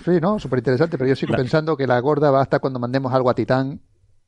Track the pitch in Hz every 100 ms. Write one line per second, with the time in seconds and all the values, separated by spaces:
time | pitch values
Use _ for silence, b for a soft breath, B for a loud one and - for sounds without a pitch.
0 | - 175 143 214 131 127 123 127 165 156
1 | 131 131 147 110 127 160 156 147 131 123
2 | 131 147 147 135 131 143 143 131 120 135
3 | 131 131 123 120 113 131 135 - - _
4 | _ _